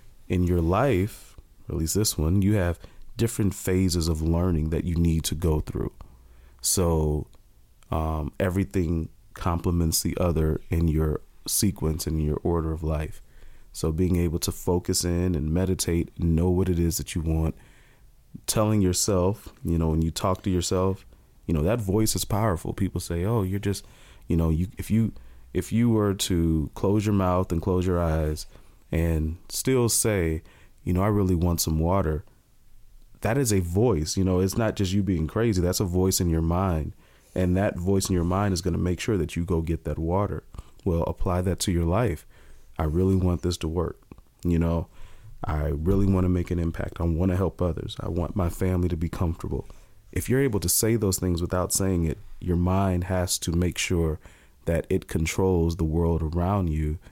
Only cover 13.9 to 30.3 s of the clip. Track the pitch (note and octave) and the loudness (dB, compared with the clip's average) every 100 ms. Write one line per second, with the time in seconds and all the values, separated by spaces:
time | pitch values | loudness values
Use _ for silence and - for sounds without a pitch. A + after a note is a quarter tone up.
13.9 | D#2+ F2+ F2 F2 E2 - - - F2+ - | 0 2 2 2 0 -4 -4 0 0 0
14.9 | F#2 F2+ F2 F2+ E2+ D#2 E2 F#2 F2+ - | -2 0 0 0 0 0 0 0 0 0
15.9 | E2+ - - E2+ D#2+ F2+ F2+ F#2 E2+ E2+ | 0 -2 0 2 4 4 2 2 2 2
16.9 | D#2+ D2 F2 D#2+ D#2+ D#2+ - - - - | 0 -4 -4 0 0 0 -4 -12 -20 -20
17.9 | - - - - - - - G#2+ G#2+ F#2 | -20 -20 -20 -20 -12 -4 0 2 4 2
18.9 | F2+ - F#2+ F2+ G#2 - - - E2+ E2 | 2 2 2 2 0 -8 -10 -2 0 2
19.9 | D#2+ D#2+ - G2 F#2 G#2 F2+ E2+ F#2+ F#2+ | 2 0 0 -2 0 0 -2 0 0 0
20.9 | F#2+ - - - - - E2 D#2 A#2+ G2 | -2 -8 -20 -20 -12 -2 0 2 0 0
21.9 | G2+ - F#2 - G2+ A2 E2 - - F#2 | 2 2 0 -2 0 0 0 -4 -4 -4
22.9 | F2+ - E2+ F#2 A#2 F#2+ G2 G2+ F#2+ - | -4 -4 -4 -2 0 -2 -2 -4 -4 -8
23.9 | - - - - E2 E2 D#2+ F2+ - - | -20 -20 -14 -2 0 2 2 -2 -6 -2
24.9 | G#2+ A2+ - - - - - - A2 A#2+ | 0 0 -4 -16 -20 -8 -6 -2 2 2
25.9 | A2 G#2 F#2+ - F2+ E2 D#2+ D2 - G2 | 4 2 0 0 2 2 2 -2 -2 0
26.9 | G#2 G#2 G2+ F#2 F2+ F#2 E2+ F2+ F#2 F2+ | 2 2 2 2 2 0 -2 0 0 2
27.9 | F2 E2+ D#2+ D#2 D#2 - - - - - | 0 2 0 0 -4 -10 -18 -20 -20 -6
28.9 | E2 E2 D#2+ D#2 E2 - - - C3 A#2 | 0 0 0 -2 -6 -10 -6 0 2 2
29.9 | - A2+ G2+ E2 | 0 0 0 0